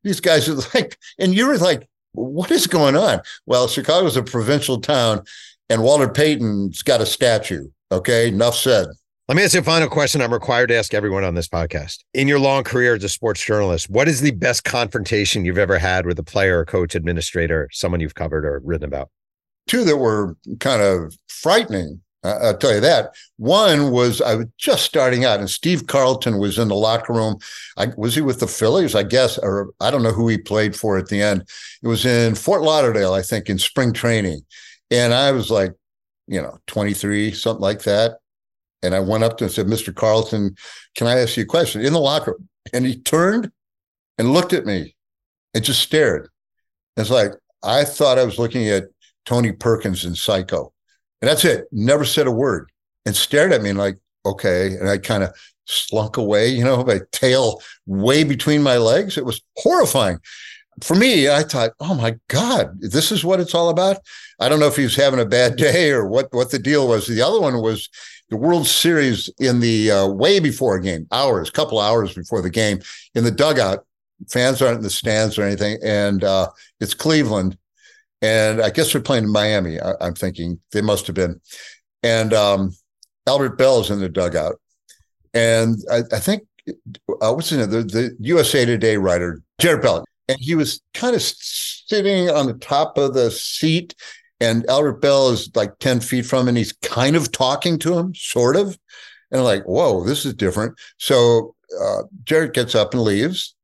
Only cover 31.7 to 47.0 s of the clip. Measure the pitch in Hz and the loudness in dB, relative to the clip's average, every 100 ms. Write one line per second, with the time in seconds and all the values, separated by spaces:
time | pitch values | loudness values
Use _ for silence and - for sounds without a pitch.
31.7 | - 117 117 123 120 117 107 - 190 156 | -10 -4 -2 2 2 2 0 0 2 2
32.7 | 156 131 107 95 95 92 110 95 98 - | 2 2 2 0 0 -2 -6 -4 -4 -2
33.7 | - 123 117 120 113 98 73 _ - - | 0 0 0 0 0 -2 -6 _ -20 -20
34.7 | - _ 120 120 120 139 127 98 110 95 | -20 _ 0 2 2 2 0 0 0 0
35.7 | - _ _ _ _ - 95 67 - - | -6 _ _ _ _ -8 -8 -8 -14 -8
36.7 | - 104 98 101 104 107 101 113 110 98 | -4 -4 -4 -4 -2 -2 -4 -4 -2 -2
37.7 | 104 - 101 117 - _ _ _ _ _ | -2 0 2 0 -2 _ _ _ _ _
38.7 | _ 90 92 95 110 113 113 101 - 101 | _ -2 0 0 2 0 0 -6 -2 -2
39.7 | 110 - 95 110 110 107 110 101 92 - | -2 -6 -2 2 2 0 -2 -4 -6 -20
40.7 | - - - 117 127 117 - 101 165 143 | -20 -18 -4 0 2 0 -2 -2 0 0
41.7 | 107 127 165 139 151 - - - _ - | -2 0 2 0 0 -4 -10 -14 _ -8
42.7 | 123 127 127 - 156 180 226 208 _ _ | -4 -2 -4 -2 2 2 0 -4 _ _
43.7 | _ _ _ _ - 117 175 180 175 - | _ _ _ _ -2 2 2 2 -2 -2
44.7 | 104 - _ _ _ _ _ _ - 117 | -6 -6 _ _ _ _ _ _ -4 -2
45.7 | 123 - 156 135 78 71 _ _ _ _ | -2 0 2 2 0 -8 _ _ _ _
46.7 | _ _ - | _ _ -6